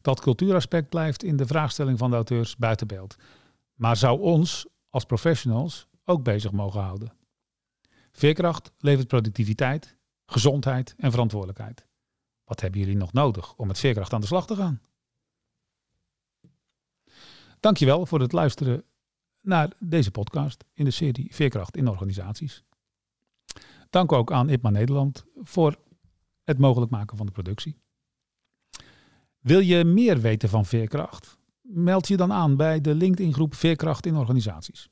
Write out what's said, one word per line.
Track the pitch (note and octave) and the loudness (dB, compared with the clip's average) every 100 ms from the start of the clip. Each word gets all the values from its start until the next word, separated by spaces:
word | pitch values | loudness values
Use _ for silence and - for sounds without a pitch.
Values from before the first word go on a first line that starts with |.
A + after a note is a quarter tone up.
Dat | - C3 | -2 -2
cultuuraspect | - A#2+ F#3+ F#3 - E3+ C#3+ | 0 2 2 2 0 -4 -2
blijft | E3+ D#3 C#3 | -4 -4 -4
in | G3 D3 | -2 -2
de | C3 | 0
vraagstelling | D#3 D3+ - C#3 B2 | 0 -2 -2 -2 0
van | B2 | 0
de | A#2+ | 0
auteurs | A2+ A#2+ A#2 - | 0 -2 -4 -2
buiten | A#2 A2 G#2+ | -2 -2 -4
beeld, | G2 F#2+ - _ _ _ _ _ | -10 -14 -20 _ _ _ _ _
maar | _ A2+ A2+ | _ 0 4
zou | B2+ C3 | 4 2
ons | G3 E3+ E3+ - - _ _ | 2 2 2 -4 -12 _ _
als | C3 | -6
professionals | - A#2+ E3 D#3+ B2+ A2+ E3+ - - _ | -2 -2 0 0 0 -2 -4 -8 -20 _
ook | - F3 | -2 0
bezig | A#2+ G#2 G#2 | 2 -2 -2
mogen | G2+ G2+ G2+ | -4 -4 -4
houden. | F#2+ F#2+ A2 _ _ _ _ _ _ _ _ _ _ | -6 -8 -12 _ _ _ _ _ _ _ _ _ _
Veerkracht | - C#3+ D#3 F3 D#3+ - _ | 0 2 4 0 -2 -10 _
levert | D3 C#3+ B2+ | 2 2 2
productiviteit, | B2 G#2+ G2+ G#2+ G#2+ C3 D3 - _ _ _ _ | 0 0 -2 -2 0 -2 -2 -8 _ _ _ _
gezondheid | - G#2 C#3+ C3+ B2+ B2+ - | 2 2 2 0 -2 -4 -4
en | C3+ | -2
verantwoordelijkheid. | A#2 A#2 G#2 F#2 G2 G#2+ A#2+ _ _ _ _ _ _ | 0 0 -2 -10 -12 -14 -16 _ _ _ _ _ _
Wat | _ - | _ -8
hebben | F#2 F#2+ | -4 -2
jullie | G2 G2+ | -2 -2
nog | F2 | -2
nodig | B2+ C#3+ F#2+ - | 0 0 0 -10
om | - G#2 | -10 -6
met | G2+ | -2
veerkracht | C#3 G#2+ F#2 | 0 0 -2
aan | A#2 | -4
de | G#2 | -2
slag | F3+ F3 | -4 -4
te | G#3 | -4
gaan? | F#3+ B2+ _ _ _ _ _ _ _ _ _ _ _ _ _ _ _ _ _ _ _ _ _ _ _ _ - - - _ | -4 -6 _ _ _ _ _ _ _ _ _ _ _ _ _ _ _ _ _ _ _ _ _ _ _ _ -20 -20 -20 _
Dankjewel | G#3+ G3+ C3+ D3+ E3+ | 0 4 4 2 0
voor | D#3+ | 0
het | B2+ | 0
luisteren | E3+ D#3 - C3+ B2 - _ _ _ _ _ | 2 0 0 -4 -4 -6 _ _ _ _ _
naar | G3 F3 D3+ - | 0 0 0 -4
deze | F3+ E3 A2 | -2 0 0
podcast | G2 G2+ D3+ C#3+ - _ | -2 -6 -4 -6 -8 _
in | _ | _
de | C#3+ | -2
serie | - D#3 B2 - | 0 -2 -4 -6
Veerkracht | - C#3+ A2 F2 - | 0 0 0 -8 -2
in | B2+ | -2
Organisaties. | F#2+ F#2+ F#2+ F#2+ G#2+ D3+ - _ _ _ _ _ _ _ _ _ - - - _ | 0 -4 -6 -8 -10 -10 -12 _ _ _ _ _ _ _ _ _ -14 -14 -20 _
Dank | F3+ E3+ | 2 4
ook | C#3 A2+ | 4 2
aan | B2+ C3+ | 2 2
ipma | C3 A#2 | 2 2
Nederland | G2+ A#2+ C#3 C#3 C3+ - - | 2 2 2 0 -2 -16 -20
voor | A3 - D#3+ D#3 _ _ _ _ _ _ | -8 2 2 0 _ _ _ _ _ _
het | - C3+ | -4 4
mogelijk | C#3 B2 A#2 | 4 4 0
maken | A#2 G#2 G#2+ | -2 -6 -8
van | G#2 | -10
de | |
productie. | F#2+ F2+ G2+ - D3 _ _ _ _ _ _ _ _ _ - - _ _ _ _ _ | -8 -8 -8 -10 -14 _ _ _ _ _ _ _ _ _ -20 -20 _ _ _ _ _
Wil | B2 F3 | 2 4
je | F#3+ F3 | 6 4
meer | E3+ F#3 A#3+ D3+ | 4 4 4 4
weten | A2+ A2 G#2+ | 2 2 2
van | A2 | 0
veerkracht? | G2+ A#2 A2 C#3+ - - - _ _ _ | 0 -2 -2 -4 -8 -12 -20 _ _ _
Meld | C4 F#3 F3 F#3+ - | -10 -2 0 0 0
je | G3 | 0
dan | F3+ | 2
aan | G3+ D#3+ C#3 | 2 2 2
bij | D#3 D#3 | 2 0
de | D3+ | 0
LinkedIn-groep | D3+ F#3 F3+ F3+ C#3+ D#3 | 2 2 2 0 0 -2
Veerkracht | - D#3+ D#3+ D#3+ D3 F3 | 0 0 0 -2 -2 -2
in | D#3 | -2
Organisaties. | A#2 C3 G#2+ D#2+ - - - | 0 0 0 -8 -14 -20 -20